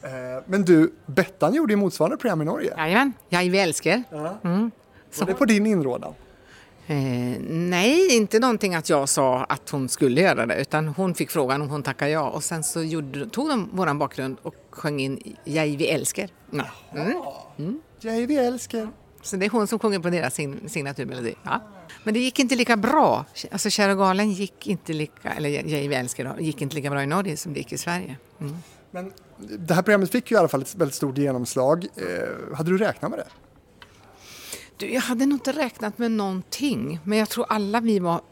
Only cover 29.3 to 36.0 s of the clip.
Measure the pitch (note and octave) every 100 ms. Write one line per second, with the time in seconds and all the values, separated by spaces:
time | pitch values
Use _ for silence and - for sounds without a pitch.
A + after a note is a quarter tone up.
29.3 | - G#3+ G#3+ E3 E3+ F#3 G#3 F#3 B3 -
30.3 | A3 E3 C3+ C3+ - D3+ - D3 C3 C#3+
31.3 | B2+ B2 - C3 E3+ F3 - - F2 A2+
32.3 | B2 - C#3 D#3+ F#3+ G#3 - - D#4+ -
33.3 | - - _ _ _ - - - - -
34.3 | - - - - _ G#3 B3+ B3 A#3+ C4+
35.3 | C#4+ C4 C#4 C4 - G#3+ G#3